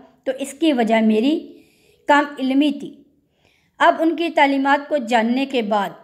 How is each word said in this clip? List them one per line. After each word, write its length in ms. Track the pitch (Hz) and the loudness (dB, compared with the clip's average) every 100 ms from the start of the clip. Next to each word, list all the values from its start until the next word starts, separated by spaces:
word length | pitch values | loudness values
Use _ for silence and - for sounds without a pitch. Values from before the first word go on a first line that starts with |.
| - _ - | -18 _ -8
तो 60 | 262 | -8
इसकी 360 | 277 - 320 | -8 -2 0
वजह 280 | 254 220 226 | 2 2 2
मेरी 320 | 220 214 262 320 - - _ _ _ _ - | 2 2 2 -2 -6 -20 _ _ _ _ 2
काम 260 | 294 294 - | 2 2 -4
इल्मी 320 | 262 269 294 | -2 0 0
थी। 160 | - - - _ _ _ _ _ _ _ - | -2 -10 -18 _ _ _ _ _ _ _ 0
अब 200 | 311 - | 2 2
उनकी 280 | 330 320 339 | 0 -2 -2
तालीमात 560 | - 277 277 277 285 285 | 2 2 2 0 0 0
को 80 | 302 226 | -4 0
जानने 400 | 233 220 247 269 | 0 0 -2 -2
के 140 | 254 | -2
बाद, 320 | 208 208 185 160 | -2 -2 -4 -8